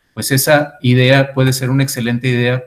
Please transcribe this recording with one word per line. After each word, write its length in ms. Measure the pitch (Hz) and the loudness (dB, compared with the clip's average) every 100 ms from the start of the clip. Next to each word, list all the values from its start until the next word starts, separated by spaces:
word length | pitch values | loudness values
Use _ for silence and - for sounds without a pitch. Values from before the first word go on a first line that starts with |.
| _ | _
pues 160 | 110 - | -10 -2
esa 460 | 135 156 151 147 - | -2 2 0 0 -4
idea 520 | 123 123 127 135 135 | 0 2 4 2 2
puede 200 | 135 131 | 0 0
ser 180 | 127 127 | -2 -2
una 120 | 135 | -2
excelente 440 | 135 127 117 120 131 | -2 -4 -4 -4 -2
idea, 360 | 123 123 127 | 0 0 -2